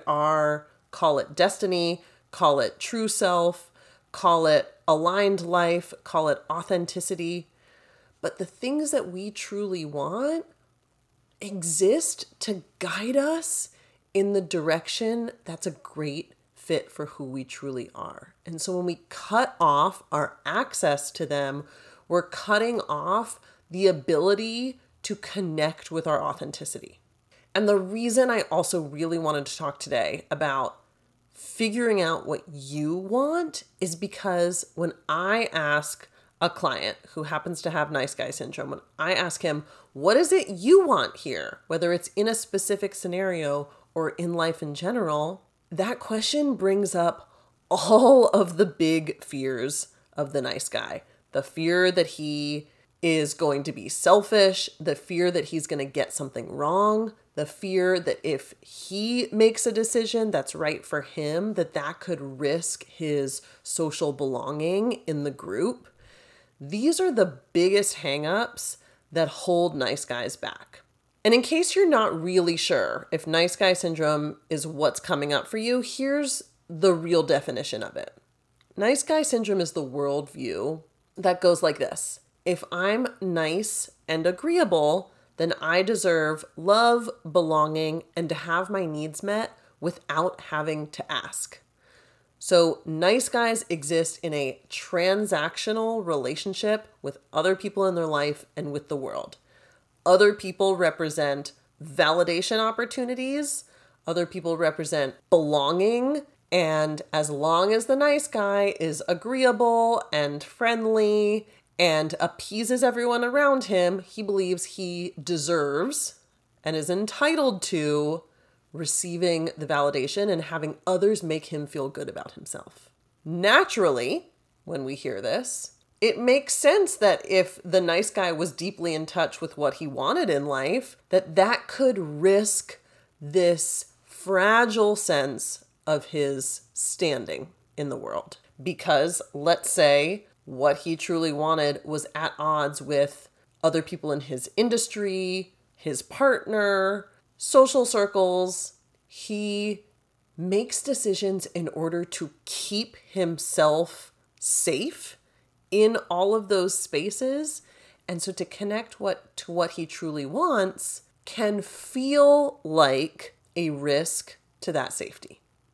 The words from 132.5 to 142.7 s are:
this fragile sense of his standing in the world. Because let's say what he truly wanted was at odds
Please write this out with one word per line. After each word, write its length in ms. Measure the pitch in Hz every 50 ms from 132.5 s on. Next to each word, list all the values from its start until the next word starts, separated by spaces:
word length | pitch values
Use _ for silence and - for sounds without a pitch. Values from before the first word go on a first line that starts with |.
| - - - - - - _ _ _ _ _ _ _ _
this 680 | 151 147 147 185 175 175 175 156 - - - - - - _ _ _
fragile 920 | _ - - - 185 196 185 185 208 220 233 240 226 208 226 214 208 208
sense 680 | 208 - - 165 143 131 139 131 110 - - - - - _ _ _ _
of 200 | - 156 147 -
his 560 | - - 151 143 139 139 135 131 - - - - _ _
standing 760 | - - - - - 185 160 143 123 107 - 78 65 - 165 _ _ _ _ _ -
in 100 | 147 143
the 80 | 131
world. 400 | 127 - - - - - - - - _ _ _ - 131
Because 600 | 180 175 - - 180 156 139 147 170 170 - - - -
let's 380 | 143 147 170 170 - - -
say 560 | - - 156 147 143 143 147 160 196 208 - _ _ _ _
what 340 | - 131 127 135 147 139 143
he 160 | - 170 160
truly 380 | 151 - - 175 165 165 160 147
wanted 480 | 143 151 156 160 160 147 147 143 - -
was 220 | 143 151 151 - - -
at 200 | 151 160 - - -
odds 440 | 151 156 156 151 147 143